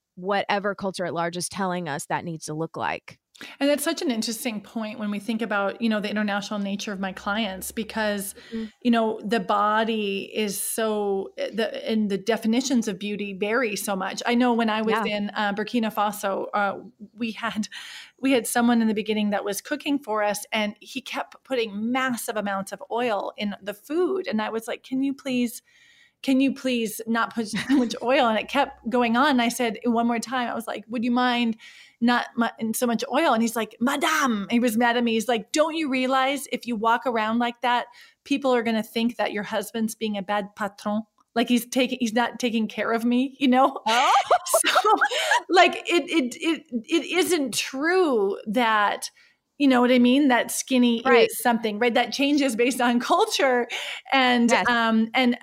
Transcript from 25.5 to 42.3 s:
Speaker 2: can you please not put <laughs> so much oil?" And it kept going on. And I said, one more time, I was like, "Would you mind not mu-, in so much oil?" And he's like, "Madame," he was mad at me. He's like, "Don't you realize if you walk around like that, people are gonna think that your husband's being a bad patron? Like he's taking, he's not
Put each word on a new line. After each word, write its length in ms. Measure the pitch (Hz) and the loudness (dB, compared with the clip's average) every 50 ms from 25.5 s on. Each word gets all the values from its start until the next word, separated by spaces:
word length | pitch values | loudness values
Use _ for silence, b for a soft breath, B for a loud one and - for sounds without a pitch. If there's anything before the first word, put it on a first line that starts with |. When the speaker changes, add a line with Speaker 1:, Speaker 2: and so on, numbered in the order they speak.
| - - b b b b b b b b b b b b | -4 -8 b b b b b b b b b b b b
Speaker 2:
can 180 | - - 269 262 | -2 0 2 4
you 140 | 277 269 269 | 4 2 0
please 480 | - - 262 254 240 226 214 - - - 220 | -2 -2 -2 0 0 -2 -2 -4 -8 -6 -4
not 260 | 226 233 226 - - | -2 -2 -2 -2 -2
put 140 | - 233 220 | -6 -6 -4
<laughs> 180 | - 190 - - | -4 -6 0 2
so 40 | 262 | 2
much 200 | 285 247 226 214 - - | 2 2 2 -2 -4 0
oil?" 240 | 233 262 302 262 233 | 2 4 4 4 4
And 100 | 220 208 | 2 0
it 100 | - - | -2 -2
kept 400 | - 277 277 277 - - - 240 | 0 0 0 0 -2 -10 -8 -2
going 260 | 208 247 247 233 226 240 | 0 2 2 2 4 4
on. 140 | 269 302 | 4 4
And 100 | 285 247 | 4 4
I 80 | 233 233 | 2 2
said, 300 | 233 - 247 233 202 - - | 0 0 -2 -2 -2 -2 -2
one 200 | 247 233 226 233 233 | 0 2 2 2 2
more 120 | 240 226 | 0 -2
time, 300 | 220 226 262 254 240 226 | -4 -4 -4 -4 -4 -4
I 40 | - | -4
was 140 | - 220 - | -6 -6 -6
like, 180 | - 214 208 - | -8 -10 -10 -8
"Would 160 | 214 254 220 | -6 -4 0
you 80 | 254 | 2
mind 460 | 240 247 247 247 240 240 240 226 220 B B B B B B B B B | 2 2 4 4 2 2 2 0 -2 B B B B B B B B B
not 280 | 233 240 240 240 - - - | 2 2 4 2 0 -4 -2
mu-, 120 | - 233 - - - | -2 -2 -2 -2 -4
in 140 | 220 220 220 | -6 -4 -2
so 120 | - 247 233 | -2 0 0
much 160 | 233 214 - - | 0 -2 -2 -2
oil?" 220 | - 277 330 320 247 | 0 2 4 4 4
And 80 | 220 | 4
he's 140 | 226 233 - | 2 0 0
like, 200 | 240 220 220 - - | -2 -4 -6 -4 -2
"Madame," 680 | 233 262 285 294 262 339 320 311 294 262 226 208 196 170 | -2 -2 0 0 0 0 2 2 2 2 0 -2 -2 0
he 100 | 233 240 | 0 2
was 180 | 226 254 220 220 | 2 2 2 2
mad 180 | 247 233 233 247 | 2 2 2 2
at 60 | 240 | 2
me. 100 | 233 226 | 2 0
He's 140 | 226 220 226 | 0 0 0
like, 240 | 240 226 190 - | -2 -2 -2 -4
"Don't 240 | - 311 302 320 311 | 0 0 0 2 0
you 140 | 330 320 277 | -2 -2 -2
realize 580 | 262 262 254 254 269 262 262 262 285 277 - - | 0 0 0 2 2 2 2 0 -2 -4 -6 -6
if 140 | - 214 - | -8 -8 -4
you 100 | 233 240 214 | -6 -4 0
walk 280 | 214 226 233 240 240 | 2 2 2 2 0
around 340 | 269 233 226 214 214 226 240 | -2 -2 0 0 0 0 0
like 200 | 240 240 240 - | 0 -2 -4 -2
that, 260 | - 247 240 240 214 - B B B B B B _ | -2 0 0 0 -2 -6 B B B B B B _
people 300 | - 285 269 277 269 254 | -2 -2 0 2 2 2
are 80 | 240 226 | 2 2
gonna 200 | 226 226 220 214 | 0 0 -2 -2
think 340 | - - 233 226 240 240 - | -4 -2 -2 -2 -2 0 -2
that 160 | 208 - - | -4 -4 -2
your 100 | 208 202 | -6 -6
husband's 520 | - 220 208 208 - - 233 220 214 - | -4 -4 -4 -4 -4 -4 -4 -4 -4 -4
being 220 | - 226 214 208 202 | -4 -6 -4 -4 -4
a 40 | |
bad 340 | 190 - 208 208 202 202 - | -4 -2 -2 -2 -2 -6 -8
patron? 480 | - 214 196 196 - - 208 208 214 220 - _ _ _ _ _ | -6 -6 -6 -6 -6 -6 -4 -4 -4 -4 -8 _ _ _ _ _
Like 140 | 233 233 233 | -2 2 2
he's 160 | 240 240 240 | 2 2 2
taking, 320 | - - 254 262 - 254 254 | 0 0 0 0 0 0 -2
he's 140 | 240 220 208 | -4 0 0
not 260 | 247 240 233 | 0 0 0